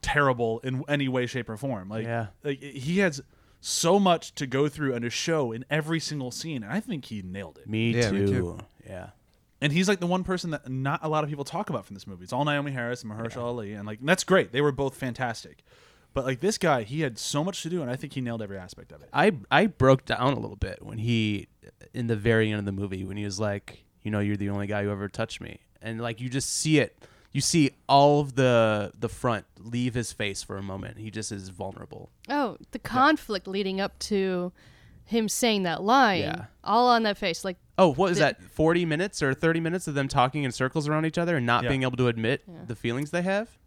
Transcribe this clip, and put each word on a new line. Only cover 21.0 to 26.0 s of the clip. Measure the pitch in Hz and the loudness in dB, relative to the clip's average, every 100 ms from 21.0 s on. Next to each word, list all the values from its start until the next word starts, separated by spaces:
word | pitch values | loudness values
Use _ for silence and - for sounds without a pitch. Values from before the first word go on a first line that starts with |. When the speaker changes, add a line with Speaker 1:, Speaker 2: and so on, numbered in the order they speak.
| 113 117 107 101 - _ - _ - | 0 2 2 0 -6 _ -20 _ -14
Speaker 2:
in | - 117 | -8 -2
the | 110 | 0
very | 107 113 110 | 4 4 4
end | 104 | 0
of | |
the | 101 | -2
movie, | 98 101 92 | -4 -4 -6
when | 92 101 | -6 -6
he | |
was | 101 92 | -6 -2
like, | 107 101 - - _ _ | -2 -2 -8 -20 _ _
you | 107 | -4
know, | 107 | 0
"You're | 101 104 | 0 0
the | 101 | -2
only | 101 101 | -4 -4
guy | 104 | -2
who | 101 | -2
ever | 101 101 | -2 -6
touched | - 113 - | -6 -6 -6
me." | - - _ _ | -12 -14 _ _
And, | 110 113 | -10 -6